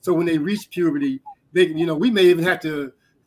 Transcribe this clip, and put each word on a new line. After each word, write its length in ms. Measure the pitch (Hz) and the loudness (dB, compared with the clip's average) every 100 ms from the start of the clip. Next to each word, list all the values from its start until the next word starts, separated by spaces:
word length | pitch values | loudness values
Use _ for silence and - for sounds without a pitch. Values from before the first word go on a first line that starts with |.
So 120 | - | -2
when 140 | 170 170 | -2 0
they 100 | 160 | -2
reach 320 | 151 208 - | -2 -6 -6
puberty, 520 | - 170 143 139 131 - - _ | -2 -2 0 -4 -6 -12 -20 _
they, 160 | 170 175 | 0 0
you 180 | 156 165 | 0 -2
know, 80 | |
we 160 | 156 233 | 0 0
may 140 | 214 | 4
even 200 | 180 175 | 4 4
have 160 | 170 175 | 2 -2
to 320 | 156 151 139 _ _ _ | -4 -6 -8 _ _ _